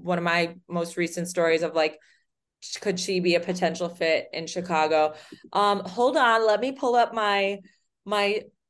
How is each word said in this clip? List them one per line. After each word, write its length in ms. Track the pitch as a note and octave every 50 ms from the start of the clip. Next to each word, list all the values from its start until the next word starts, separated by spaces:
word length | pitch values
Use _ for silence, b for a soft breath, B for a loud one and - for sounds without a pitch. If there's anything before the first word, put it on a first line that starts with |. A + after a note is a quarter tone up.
one 160 | - F3 F3+ F3
of 60 | E3+
my 320 | F3 E3+ F3 E3+ E3+ E3+ - - -
most 260 | F3 F3 E3+ E3+ -
recent 320 | - F3 E3 E3+ - E3+ F3
stories 340 | - - E3+ E3 D#3+ E3
of, 120 | E3+ D#3+ D3+
like, 240 | D#3+ D#3 D#3+ - b b b b b b b _ _ _ _ _ _
sh-, 160 | - - - -
could 220 | - G#3 F#3 F3+
she 180 | F#3 - G3 F3+
be 160 | F3 F3 E3+
a 40 | E3+
potential 480 | E3+ - F3+ F3+ - E3 E3+ - F3 E3+
fit 400 | F3 - E3+ E3 D#3+ C#3+ - -
in 160 | - - E3 D#3+
Chicago? 680 | - F#3 F3 F3+ F3 D#3+ D#3 D#3 D#3+ D#3 D#3 D3+ D3+ B B B B B B -
Um, 300 | - F#3 G#3 G3+ G3+ G3+
hold 340 | G3+ F3+ - - A#3+ B3+ D4+
on, 320 | D#4 C4 A#3 A3+ A3+ A3+ A3
let 140 | G#3+ G3+
me 100 | A#3 C4
pull 240 | C4+ C4 - B3 A#3+
up 180 | B3 A#3 A#3 A3+
my, 460 | A#3 G#3+ G#3 G3+ G3+ G3 G3 G3+ G3 F#3+ b b b b _ _ _ _
my 380 | G3 G#3 G#3 G3+ G3+ G#3 G#3+ - - _ _ _ _